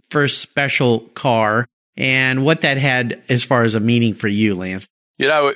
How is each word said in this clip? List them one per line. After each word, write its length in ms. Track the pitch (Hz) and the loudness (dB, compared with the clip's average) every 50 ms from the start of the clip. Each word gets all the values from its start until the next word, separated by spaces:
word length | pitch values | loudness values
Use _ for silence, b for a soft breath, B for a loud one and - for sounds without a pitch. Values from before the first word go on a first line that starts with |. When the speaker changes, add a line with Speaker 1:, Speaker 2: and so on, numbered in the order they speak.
| _ - | _ -4
Speaker 1:
first 300 | - 147 143 135 - - | -2 0 0 0 0 -2
special 600 | - - - - 139 135 - - 139 123 117 110 - - - | -6 -6 -4 -2 -2 0 0 0 2 2 2 0 -2 -6 -12
car 520 | - - 139 120 113 110 104 107 117 123 - _ _ _ _ _ | -4 -2 0 2 2 2 2 0 0 -2 -4 _ _ _ _ _
and 480 | - 127 131 131 131 131 131 131 131 135 | -4 -2 0 0 2 0 0 0 0 2
what 180 | 147 160 160 - | 0 0 2 0
that 160 | 151 139 135 | 0 0 0
had 440 | 135 139 127 127 123 120 - - - - | 0 0 0 0 -2 -4 -6 -8 -4 -2
as 160 | 131 120 - | -2 -2 0
far 180 | - 139 120 117 | 0 0 2 2
as 100 | 113 107 | 2 2
a 60 | 113 | 0
meaning 340 | 104 117 120 120 117 113 101 | 0 2 2 2 2 0 0
for 140 | - - 107 | -2 -4 -2
you, 260 | 104 104 110 107 98 | 0 2 2 2 0
Lance. 340 | 90 92 92 92 95 - - _ _ _ _ _ - | -2 -4 -8 -8 -10 -10 -14 _ _ _ _ _ -4
Speaker 2:
You 100 | 131 139 | -2 0
know, 240 | 156 151 147 143 139 | 2 2 0 0 -2